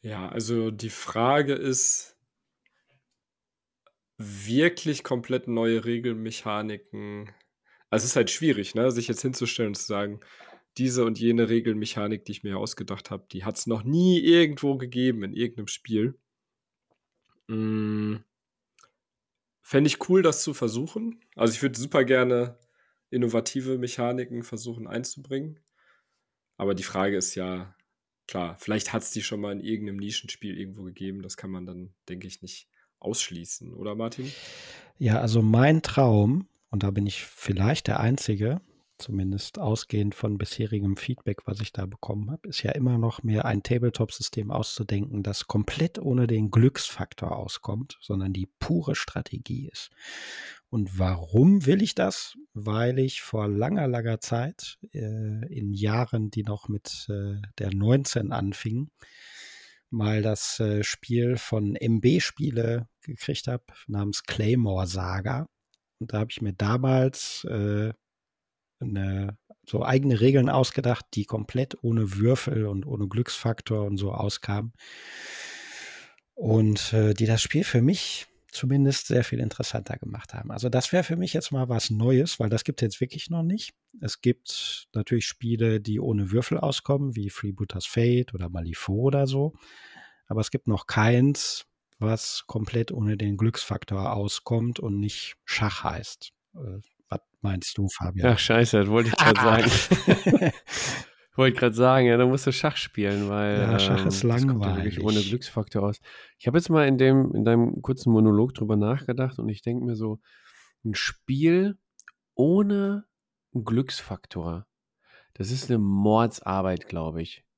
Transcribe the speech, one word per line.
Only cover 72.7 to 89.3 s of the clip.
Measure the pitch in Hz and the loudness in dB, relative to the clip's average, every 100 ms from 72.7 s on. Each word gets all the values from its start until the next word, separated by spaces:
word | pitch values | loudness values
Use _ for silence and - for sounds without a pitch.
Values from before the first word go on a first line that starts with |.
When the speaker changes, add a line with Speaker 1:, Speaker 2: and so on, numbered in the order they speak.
| 98 143 | -2 -4
Speaker 2:
ohne | 117 101 | -4 -4
Glücksfaktor | 104 123 - 117 113 - 110 | -2 -4 -2 -4 -4 -4 -2
und | 101 101 | -2 -2
so | 98 | -4
auskamen. | 92 101 - - 101 113 - - - - - - - - - - - - - - _ _ | -2 -4 -4 -4 -4 -4 -10 -20 -20 -18 -16 -14 -14 -14 -16 -16 -16 -16 -18 -20 _ _
Und, | - 117 110 110 104 - | -6 2 4 4 2 0
äh, | 110 107 | 2 4
die | 104 113 | 2 2
das | 113 | 2
Spiel | - - | 2 0
für | 202 123 | 2 4
mich | 123 190 - - - _ _ | 4 2 -2 -10 -12 _ _
zumindest | - 127 139 139 135 - | -6 0 4 4 2 2
sehr | 123 | 2
viel | 120 120 | 2 -2
interessanter | 113 - - - - - | -4 -4 -6 -6 -6 -10
gemacht | - 113 - | -10 -12 -12
haben. | - - | -12 -10
Also | 104 123 | -4 0
das | 123 - | 0 2
wär | 180 | 0
für | 180 165 | 0 -2
mich | 180 | -2
jetzt | 160 - | -2 -2
mal | 139 127 | -2 0
was | 117 - | 0 0
Neues, | 107 117 131 160 - | 2 4 4 4 0
weil | 110 | 0
das | 110 | 0
gibt's | - - | -2 -2
jetzt | 113 - | -2 -2
wirklich | 127 160 - | -6 -6 -6
noch | 165 | -2
nicht. | 165 208 - _ _ 233 | 0 -2 -6 _ _ -10
Es | 107 - | -10 -2
gibt | 123 123 - - - - - | 0 0 -4 -8 -8 -10 -8
natürlich | - 104 120 - | -6 -2 -2 -2
Spiele, | - 120 113 113 110 | -6 -4 0 2 2
die | 107 107 | 0 -2
ohne | 120 107 95 | 0 0 2
Würfel | 107 120 165 | 0 0 0
auskommen, | 156 131 - 139 139 | 0 -2 0 0 0
wie | 113 101 | -4 -6
Freebooters | - 104 98 104 92 - | -6 -8 -4 -6 -6 -4
Fate | - 117 123 123 | 2 4 4 0
oder | 90 87 | -4 -6
Malifaux | 87 82 82 - 98 131 | -6 -6 -8 -4 0 2
oder | 139 | 4
so. | 139 | 2